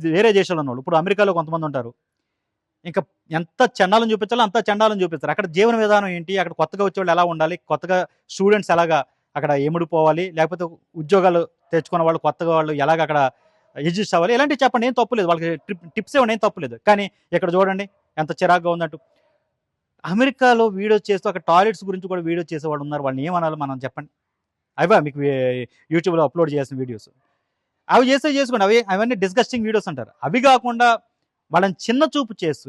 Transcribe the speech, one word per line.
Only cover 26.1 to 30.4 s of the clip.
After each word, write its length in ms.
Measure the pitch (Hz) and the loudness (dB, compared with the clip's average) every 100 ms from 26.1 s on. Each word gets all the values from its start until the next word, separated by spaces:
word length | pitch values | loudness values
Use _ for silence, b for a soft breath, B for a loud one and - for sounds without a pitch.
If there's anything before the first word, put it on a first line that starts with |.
| 170 | 0
అప్‌లోడ్ 280 | 143 170 156 | 0 0 0
చేసిన 220 | 143 131 131 | -2 -4 -8
వీడియోస్? 320 | 127 110 - _ _ _ _ _ _ _ - | -8 -10 -18 _ _ _ _ _ _ _ 2
అవి 160 | 202 262 | 4 4
చేస్తే 220 | 269 302 | 2 0
చేసుకోండి, 340 | 277 247 240 196 | -2 0 0 2
అవి, 120 | 233 196 | 2 2
అవన్నీ 260 | 190 240 214 | -2 -2 -2
డిస్గస్టింగ్ 500 | 185 196 - 247 220 | 0 0 -2 -2 -2
వీడియోస్ 220 | 214 185 | -2 -4
అంటారు. 220 | 131 113 _ | -8 -12 _
అవి 160 | 131 240 | -4 2